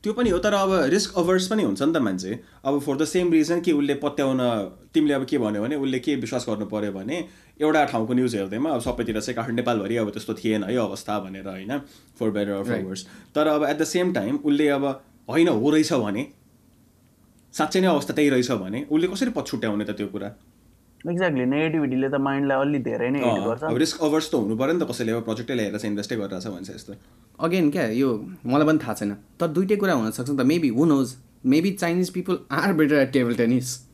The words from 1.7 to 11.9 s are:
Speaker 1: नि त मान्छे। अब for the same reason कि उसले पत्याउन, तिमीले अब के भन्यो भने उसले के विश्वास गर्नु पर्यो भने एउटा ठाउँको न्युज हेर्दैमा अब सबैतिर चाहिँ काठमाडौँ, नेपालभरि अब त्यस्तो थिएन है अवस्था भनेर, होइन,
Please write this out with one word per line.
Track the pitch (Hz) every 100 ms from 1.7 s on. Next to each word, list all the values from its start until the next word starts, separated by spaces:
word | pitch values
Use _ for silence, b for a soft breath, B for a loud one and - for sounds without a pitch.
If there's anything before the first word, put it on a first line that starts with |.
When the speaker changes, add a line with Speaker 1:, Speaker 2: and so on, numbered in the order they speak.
| 95
Speaker 1:
नि | 143
त | 165
मान्छे। | 110 92 92 123 B B
अब | 135 143
for | 135 139
the | 156
same | 185 180
reason | 160 147 170
कि | 170
उसले | 147 143
पत्याउन, | 139 143 143 135 131 123 113 98 - -
तिमीले | 160 151
अब | 139
के | 127 147
भन्यो | 110 104
भने | 113 147
उसले | 135 127
के | 139 135
विश्वास | 113 127 120
गर्नु | 104 101
पर्यो | 107 104
भने | 95 101 170 - B B _
एउटा | 156 151
ठाउँको | 143 120 110
न्युज | 123 127 110
हेर्दैमा | 95 107 156
अब | 135
सबैतिर | 127 120 117 110
चाहिँ | 107 117
काठमाडौँ, | 113 117
नेपालभरि | 117 117 101 117
अब | 107
त्यस्तो | 107 -
थिएन | 107 113 107
है | 95 123
अवस्था | 107 98 - 104
भनेर, | 95 95 98
होइन, | 95 98 139 139